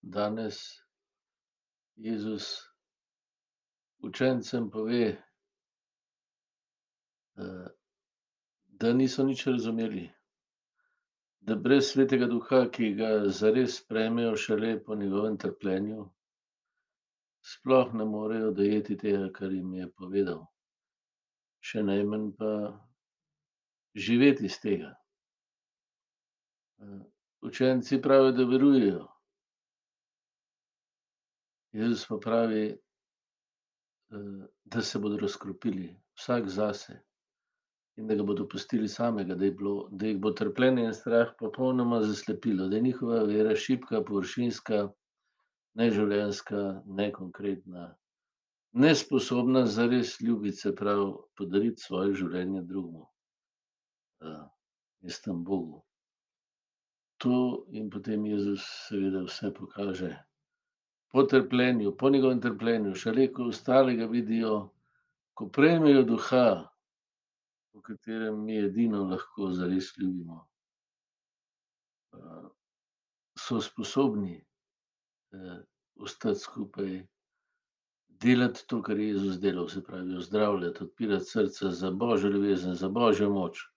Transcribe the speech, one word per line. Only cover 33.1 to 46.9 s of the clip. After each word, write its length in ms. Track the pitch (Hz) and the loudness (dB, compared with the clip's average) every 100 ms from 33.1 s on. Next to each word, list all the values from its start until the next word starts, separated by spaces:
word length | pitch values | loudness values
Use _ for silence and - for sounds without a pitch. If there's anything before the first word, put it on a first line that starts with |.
| _ _ _ _ _ _ _ _ _ _ 107 101 98 98 _ | _ _ _ _ _ _ _ _ _ _ -14 -12 -14 -16 _
da 180 | _ 117 | _ -4
se 180 | - 101 | -4 -4
bodo 180 | 104 104 | -2 -2
razkropili, 800 | 101 - 98 90 120 95 87 - _ - | -4 -4 -12 -6 -4 -4 -8 -14 _ -16
vsak 300 | - 120 101 | -2 -2 0
zase, 480 | 95 104 101 - - _ _ _ _ _ _ _ _ _ - | -2 -2 -2 -12 -20 _ _ _ _ _ _ _ _ _ -14
in 100 | 110 | -2
da 80 | 107 | 0
ga 80 | |
bodo 240 | 101 101 - | 0 -2 -4
pustili 400 | - - 120 107 | -8 -4 -2 -2
samega, 480 | - 117 110 92 90 | -2 -2 -2 -4 0
da 100 | 98 | 0
je 60 | |
bilo, 240 | 98 101 101 - | 0 -4 -4 -6
da 160 | 101 110 | -4 -2
jih 100 | 98 | 0
bo 120 | 104 | -2
trpljenje 560 | - 107 98 127 131 113 | -2 -4 2 2 4 0
in 60 | |
strah 420 | 110 - 117 117 - | -4 2 2 2 -2
popolnoma 600 | 110 117 127 127 120 117 | -10 -2 0 2 2 2
zaslepilo, 680 | 107 104 - 104 117 95 95 | 0 -2 -4 -4 0 0 0
da 80 | 107 | 0
je 120 | 123 | 0
njihova 340 | 123 120 113 | 0 0 0
vera 320 | 107 107 107 107 | 2 2 2 2
šibka, 460 | - 127 - 110 98 | 0 -2 0 -4 0
površinska, 760 | 101 92 - 120 113 - 107 101 - _ _ _ _ _ _ _ | -2 -2 -2 -2 -4 -2 -2 -2 -8 _ _ _ _ _ _ _
neživljenjska, 1080 | - 117 104 101 101 104 101 - 104 98 95 | 0 2 4 2 2 0 -4 -6 -4 -4 -6
nekonkretna, 1000 | 98 | -10